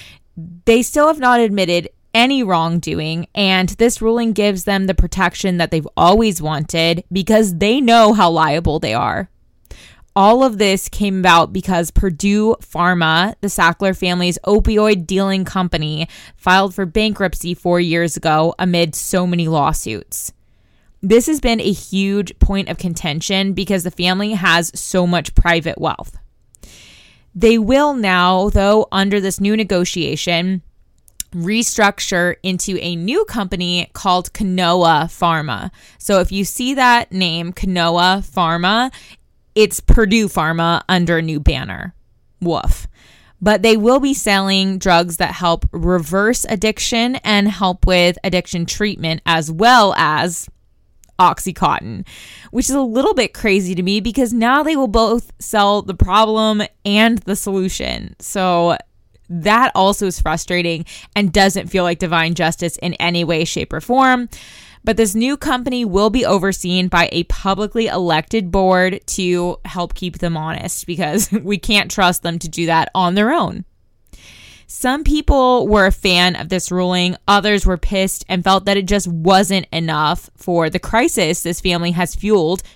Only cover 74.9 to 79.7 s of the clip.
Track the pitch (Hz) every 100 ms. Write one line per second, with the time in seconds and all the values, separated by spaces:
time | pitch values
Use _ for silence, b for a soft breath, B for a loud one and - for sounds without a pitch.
74.9 | 285 311 302 - 277 254 247 208 208 190
75.9 | 196 190 175 180 - 165 180 - 180 180
76.9 | 180 180 - - 202 208 202 196 180 -
77.9 | 196 190 - - 185 190 190 196 202 185
78.9 | 202 180 165 165 190 185 190 -